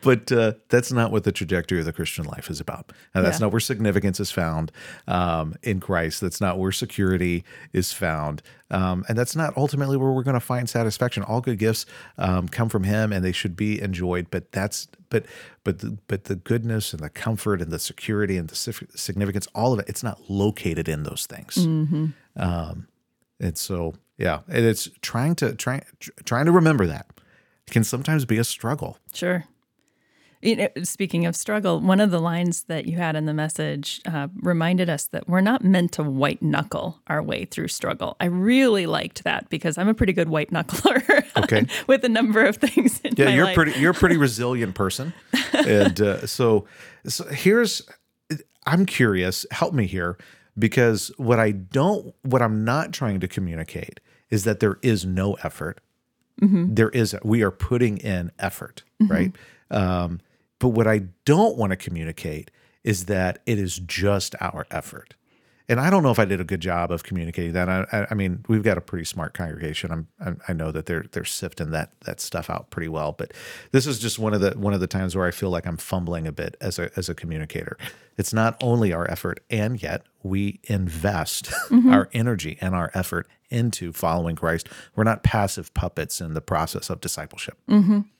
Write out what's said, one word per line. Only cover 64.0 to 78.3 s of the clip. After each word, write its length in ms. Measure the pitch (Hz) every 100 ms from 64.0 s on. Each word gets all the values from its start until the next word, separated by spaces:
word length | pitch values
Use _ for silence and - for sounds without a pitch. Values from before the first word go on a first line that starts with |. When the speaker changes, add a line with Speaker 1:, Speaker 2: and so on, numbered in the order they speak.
| 101 101 - -
Speaker 1:
our 260 | - - -
effort. 440 | 82 - - - - _ _ _ _ _
And 100 | 120
I 100 | 147
don't 140 | 196
know 80 | 147
if 80 | 120
I 60 | 104
did 140 | 95
a 40 | 87
good 160 | 92
job 280 | 87 87 85
of 140 | 85
communicating 480 | - 92 82 82 85
that. 140 | 85 90
I, 160 | 92 95
I, 160 | 107 101
I 20 |
mean, 320 | 107 98 90 -
we've 160 | 110
got 140 | 104 90
a 40 |
pretty 220 | - 90 82
smart 280 | - 82
congregation. 580 | - 87 78 80 78 85
I'm, 160 | 80 80 _
I'm, 180 | - 82 -
I 60 |
know 180 | 85 80
that 140 | 78 78
they're, 200 | 85 -
they're 140 | - -
sifting 460 | - 90 - 76
that, 200 | 78 78 _ -
that 140 | -
stuff 280 | - 85 82
out 200 | 87 -
pretty 180 | - 82
well. 220 | 80 76
But 180 | 76 - - - - -
this 140 | 135 127
is 120 | 123
just 200 | 113 -
one 140 | 110
of 60 | 104
the, 100 | 98
one 220 | - 101
of 60 | 101
the 60 | 90
times 280 | 95 92 90
where 80 | 90
I 40 |
feel 180 | 85 98
like 160 | 87 85
I'm 120 | 82
fumbling 500 | - 92 87 85 80
a 40 |
bit 220 | 73 85 -
as 180 | - 90
a, 100 | 85 -
as 100 | 90
a 60 | 85
communicator. 640 | 82 78 78 - 82 - - - _ -
It's 160 | 101